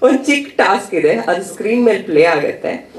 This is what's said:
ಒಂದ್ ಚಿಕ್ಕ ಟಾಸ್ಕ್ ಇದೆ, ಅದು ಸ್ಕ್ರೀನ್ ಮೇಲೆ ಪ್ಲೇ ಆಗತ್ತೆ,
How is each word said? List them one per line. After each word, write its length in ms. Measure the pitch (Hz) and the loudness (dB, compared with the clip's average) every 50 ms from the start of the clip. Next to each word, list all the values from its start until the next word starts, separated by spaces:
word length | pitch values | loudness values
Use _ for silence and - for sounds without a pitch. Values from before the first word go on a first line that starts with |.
ಒಂದ್ 240 | - 254 277 - - | 2 2 2 2 0
ಚಿಕ್ಕ 320 | - 285 277 277 - - - | 0 -2 -2 -2 -4 -2 0
ಟಾಸ್ಕ್ 380 | - 190 196 - - - - | 0 2 0 -2 -4 -4 -2
ಇದೆ, 160 | 165 147 151 | 0 0 2
ಅದು 320 | 175 233 - - 175 180 190 | 0 0 -2 -2 -4 -4 -4
ಸ್ಕ್ರೀನ್ 420 | - - - 202 208 226 247 240 | -8 -10 -6 -4 -2 0 2 2
ಮೇಲೆ 140 | 226 208 190 | 2 2 0
ಪ್ಲೇ 240 | - - 160 147 160 | -2 0 2 4 4
ಆಗತ್ತೆ, 680 | 170 165 147 143 - - - - - - - - - - | 4 4 2 -2 -4 -4 -6 -6 -8 -8 -8 -10 -16 -16